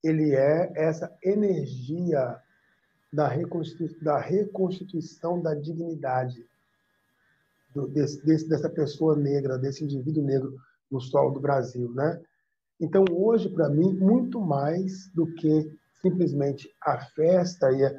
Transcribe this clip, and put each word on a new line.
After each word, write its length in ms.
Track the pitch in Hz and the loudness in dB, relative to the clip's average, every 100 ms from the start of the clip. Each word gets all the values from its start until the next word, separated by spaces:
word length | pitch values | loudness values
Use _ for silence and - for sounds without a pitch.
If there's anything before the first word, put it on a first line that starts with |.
ele 300 | 160 160 151 135 | 2 2 2 4
é 360 | 139 156 180 160 | 4 2 0 0
essa 360 | 160 160 - - | -2 -2 -8 -6
energia 1160 | 185 208 208 170 135 127 123 165 175 147 127 - _ _ _ _ _ _ _ | -2 0 2 0 -4 -8 -8 -4 -2 0 -2 -6 _ _ _ _ _ _ _
da 160 | 147 143 | -2 0
reconstitu-, 760 | 131 175 175 160 - 165 - | 0 -4 -4 -6 -6 -8 -4
da 140 | 156 147 | -2 -2
reconstituição 1200 | - 190 202 - 185 - - 165 - - 165 175 | 0 -2 -2 -2 -2 -2 -6 -8 -8 -8 -4 -2
da 120 | 160 | -2
dignidade 920 | 151 147 165 170 156 135 127 127 120 117 _ _ _ _ _ _ _ _ _ _ _ _ | -4 -6 -8 -8 -6 -2 -2 -2 -8 -18 _ _ _ _ _ _ _ _ _ _ _ _
do, 140 | 139 131 | -8 -4
desse, 360 | 139 127 - 151 | -2 -2 0 2
desse, 220 | 156 - | 2 2
dessa 220 | 151 151 | -2 -2
pessoa 460 | 156 143 - 160 147 | -2 -4 0 2 2
negra, 420 | 139 143 135 127 | 2 0 -2 -2
desse 260 | 131 135 | -4 -4
indivíduo 400 | 151 139 127 156 | -6 -4 -2 -2
negro 360 | 139 135 135 - _ _ _ | 0 0 -2 -10 _ _ _
no 100 | 135 | -8
solo 300 | 123 143 135 | -2 2 2
do 80 | 135 | 0
Brasil, 520 | 139 139 120 123 120 | 0 0 -2 -6 -6
né? 280 | 120 151 170 - _ _ _ _ _ | -2 -2 -2 -12 _ _ _ _ _
Então, 260 | 165 196 196 | 0 4 4
hoje, 380 | 170 208 226 185 | 4 2 2 0
pra 200 | 165 151 | 0 2
mim, 240 | 147 185 | 4 4
muito 480 | 185 190 247 247 254 | 4 4 4 2 -4
mais 680 | 185 139 143 175 190 - - | -2 0 0 -2 -4 -8 -8
do 180 | 165 165 | -2 -2
que 380 | - 156 156 156 - _ _ | 0 2 2 0 -10 _ _
simplesmente 720 | 185 180 160 139 143 139 - _ | 0 2 0 2 -2 -4 -12 _
a 180 | 151 127 | -2 -2
festa 720 | - - 160 185 175 - 135 | -6 0 4 4 2 2 2
e 120 | 135 | 4
a 120 | 135 | 2